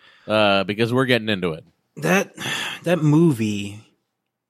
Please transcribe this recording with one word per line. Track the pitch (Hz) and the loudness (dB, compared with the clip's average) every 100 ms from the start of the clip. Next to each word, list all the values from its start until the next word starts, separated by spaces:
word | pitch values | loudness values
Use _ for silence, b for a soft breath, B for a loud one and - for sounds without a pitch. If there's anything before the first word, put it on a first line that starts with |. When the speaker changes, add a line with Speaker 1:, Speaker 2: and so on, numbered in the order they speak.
| b b - | b b -2
Speaker 1:
uh, | 107 104 98 | 2 4 2
because | 98 104 117 | 0 -2 0
we're | 123 131 | 0 2
getting | 120 110 | 0 0
into | 101 90 | -2 -4
it. | 80 - _ _ - | -6 -12 _ _ -6
Speaker 2:
That, | 151 185 - - B B B B | 0 0 -2 -8 B B B B
that | 165 175 | -2 0
movie | 151 151 170 117 110 104 101 104 - _ _ _ _ _ _ | 4 4 4 2 -2 -4 -8 -12 -20 _ _ _ _ _ _